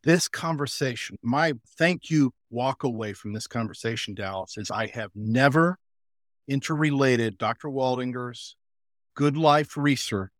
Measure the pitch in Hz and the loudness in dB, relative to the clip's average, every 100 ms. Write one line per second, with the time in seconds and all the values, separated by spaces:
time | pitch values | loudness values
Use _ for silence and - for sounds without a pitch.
0 | 143 170 - - 165 156 139 - 135 120 | 4 4 2 -4 -4 -4 -4 -2 -4 -4
1 | - 98 117 139 165 120 _ - 165 180 | -10 -6 -2 2 0 -2 _ 0 0 0
2 | - 160 131 _ _ 117 131 131 131 113 | 0 2 2 _ _ -2 -2 -2 -4 -2
3 | 107 98 107 107 - 120 113 90 117 117 | -6 -6 -8 -8 -6 -6 -6 -4 -6 -4
4 | - 98 95 95 - - 104 104 107 120 | -8 -8 -6 -6 -8 -10 -6 -4 -4 -6
5 | 104 104 107 120 139 143 170 185 _ _ | -10 -8 0 4 4 4 2 -2 _ _
6 | _ _ _ _ - 139 - 156 151 139 | _ _ _ _ -6 -4 -2 0 0 4
7 | 135 120 113 98 107 113 151 135 131 127 | 4 4 2 -2 -4 -4 -6 -2 0 0
8 | 127 123 123 120 - _ _ _ _ _ | -4 -6 -10 -12 -18 _ _ _ _ _
9 | _ - 143 143 160 147 147 - 143 135 | _ 0 0 4 6 6 4 0 2 2
10 | - 104 95 | 0 -4 -4